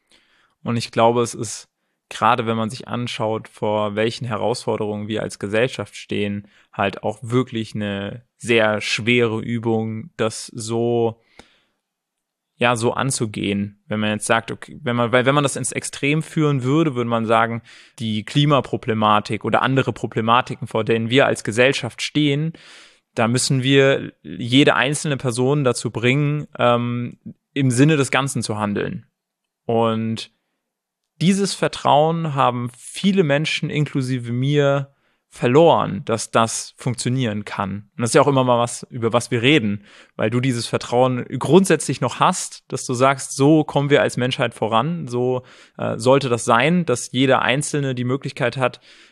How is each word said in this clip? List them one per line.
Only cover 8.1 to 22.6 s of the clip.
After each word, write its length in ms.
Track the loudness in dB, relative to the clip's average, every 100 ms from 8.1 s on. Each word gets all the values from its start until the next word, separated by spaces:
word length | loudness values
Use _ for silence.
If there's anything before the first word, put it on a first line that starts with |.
| -12 _ _
sehr 440 | 2 4 4 0
schwere 600 | -2 -4 2 2 2 -2
Übung, 720 | -4 -4 -2 -2 -2 -6 -12 -4
das 320 | -4 -4 -12
so, 760 | -12 -6 -2 0 2 0 -4 _ _ -20 _ _ _ _ _ _ _ _ _ _ _
ja, 200 | 0 2
so 180 | 0
anzugehen. 880 | 0 -4 -4 -6 -4 -4 -2 -4 -10 _
Wenn 120 | -4
man 120 | -2
jetzt 140 | -4 0
sagt, 260 | -2 -2
okay, 280 | -12 -14 -10
wenn 140 | -6 -2
man, 160 | 2
weil 140 | 2 2
wenn 100 | 2
man 80 |
das 120 | 0 -4
ins 160 | -6
Extrem 520 | -8 -10 -6 -2 -2
führen 400 | -2 -2 0 0
würde, 320 | 0 0 0 0
würde 140 | -2
man 160 | -2 2
sagen, 360 | 2 2 -4 -10 -20 -20 -8
die 240 | -4 -4
Klimaproblematik 1200 | -2 2 4 2 0 -6 -4 0 2 2 0 -6
oder 180 | 0 0
andere 320 | 2 0 0
Problematiken, 760 | -4 -6 -4 2 2 2 -8 -4
vor 160 | -4
denen 260 | 0 0 2
wir 160 | 4 4
als 180 | 2
Gesellschaft 580 | -2 2 2 2 -6 -8
stehen, 520 | -4 0 0 0 -4 -6